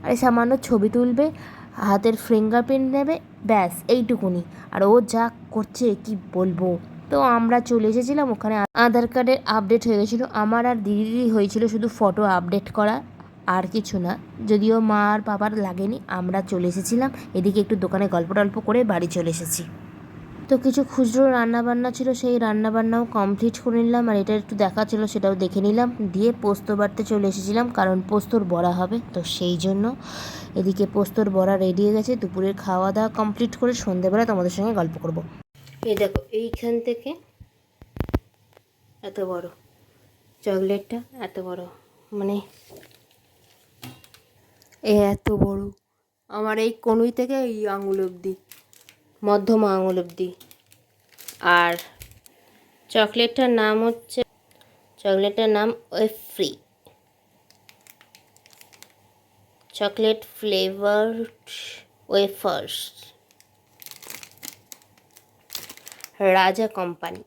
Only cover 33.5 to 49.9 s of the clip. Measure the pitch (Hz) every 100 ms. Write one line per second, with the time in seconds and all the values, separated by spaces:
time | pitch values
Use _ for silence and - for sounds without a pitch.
33.5 | - 247 240 - 180 185 202 226 202 175
34.5 | 175 208 208 165 165 165 165 165 - -
35.5 | _ - - 233 202 202 - - 220 233
36.5 | - 233 233 233 233 269 330 _ _ -
37.5 | _ _ _ - - - - _ _ _
38.5 | _ _ _ _ _ 202 190 185 180 170
39.5 | - _ _ _ _ _ _ _ _ -
40.5 | 190 190 202 196 233 240 262 190 - 185
41.5 | 185 180 - _ _ _ 208 196 202 -
42.5 | - - - - _ _ _ _ _ _
43.5 | _ _ _ - - - - _ _ _
44.5 | _ _ _ 220 208 202 202 - 208 202
45.5 | 196 202 - _ _ _ _ _ 202 214
46.5 | 214 220 226 - 226 233 233 247 269 254
47.5 | 220 214 196 196 196 185 180 185 185 _
48.5 | - _ _ - _ _ _ 208 208 196
49.5 | 220 214 190 185